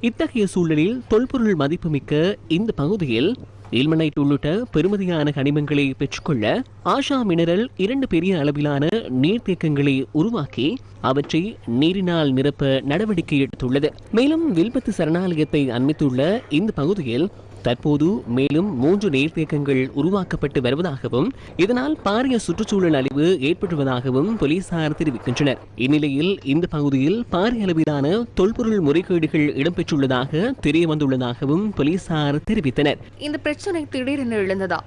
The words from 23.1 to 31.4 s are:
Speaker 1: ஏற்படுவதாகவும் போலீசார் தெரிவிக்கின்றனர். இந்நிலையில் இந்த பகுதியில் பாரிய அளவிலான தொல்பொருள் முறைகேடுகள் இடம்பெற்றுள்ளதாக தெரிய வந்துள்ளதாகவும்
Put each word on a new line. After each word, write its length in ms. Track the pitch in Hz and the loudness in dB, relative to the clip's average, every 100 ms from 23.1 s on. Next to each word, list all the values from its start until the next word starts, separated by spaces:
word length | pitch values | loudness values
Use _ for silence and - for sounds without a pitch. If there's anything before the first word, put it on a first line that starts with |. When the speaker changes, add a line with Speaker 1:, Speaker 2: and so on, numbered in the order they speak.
| 135 160 185 135 | 0 2 2 0
Speaker 1:
ஏற்படுவதாகவும் 840 | 175 196 165 135 127 127 131 175 220 | -2 -2 -2 -2 -2 0 0 0 0
போலீசார் 580 | 151 165 185 170 156 151 | 0 0 -2 -2 -2 -2
தெரிவிக்கின்றனர். 600 | 160 120 - 120 147 120 - - 123 | -2 -2 -4 0 0 0 -8 -4 2
இந்நிலையில் 460 | 151 151 139 170 196 - | 2 2 0 0 -2 0
இந்த 140 | 143 175 156 | 0 0 0
பகுதியில் 440 | 143 139 135 214 233 175 | 0 2 2 0 -2 0
பாரிய 320 | 202 240 196 | 0 0 0
அளவிலான 480 | 160 151 147 139 202 240 - | 2 2 2 2 0 -2 2
தொல்பொருள் 420 | 190 226 226 214 156 | 0 2 0 2 4
முறைகேடுகள் 600 | 151 190 175 156 151 147 131 | 2 2 0 2 2 0 2
இடம்பெற்றுள்ளதாக 880 | 147 175 165 160 135 127 131 151 214 277 156 | -2 -2 -2 0 2 2 0 -2 -2 -2 0
தெரிய 220 | 156 170 | 2 2
வந்துள்ளதாகவும் 720 | 156 147 131 123 120 | 2 0 0 -2 -4